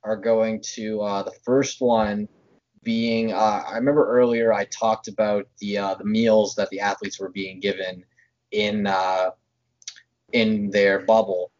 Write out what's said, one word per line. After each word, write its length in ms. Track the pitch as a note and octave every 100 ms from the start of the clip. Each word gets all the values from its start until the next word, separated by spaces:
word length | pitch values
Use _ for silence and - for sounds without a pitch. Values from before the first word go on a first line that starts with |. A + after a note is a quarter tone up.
are 140 | G#2+ A2
going 440 | A#2 A2+ A2 A2
to, 400 | - - G#2+ G#2+
uh, 200 | G#2 G2
the 100 | F#2+ -
first 360 | - B2+ C3+ -
one 480 | B2 A2+ G#2+ G#2 G#2 _ _ _ _ _
being, 500 | A#2 A2+ A#2 A2+ A2+
uh, 300 | F#2+ G#2+ G#2 -
I 100 | G#2+
remember 320 | C3 D3 G#2+
earlier 440 | A#2+ B2 A#2 A2+
I 120 | G#2
talked 440 | G2 - A2+ A2 -
about 400 | G2+ G#2+ G#2 G2+ _
the, 200 | G#2 G2+
uh, 160 | G2
the 100 | F#2+
meals 500 | G2 A2 A2+ A2 G2+ -
that 140 | G2
the 100 | F#2+
athletes 380 | G2+ G2 G2+ -
were 100 | F#2+
being 320 | F#2 F#2+ F#2
given 440 | G2+ F#2+ F#2 F2+ - _ _ _ _
in, 360 | G#2 G#2 G#2 G2+
uh, 440 | F#2+ F#2 F#2+ F#2 - _ _ _ _ - - _ _ _
in 380 | A#2+ A2 G#2+ G2+
their 300 | G2+ G2 G2
bubble 500 | F#2 A2 G2+ F2+ F2+ _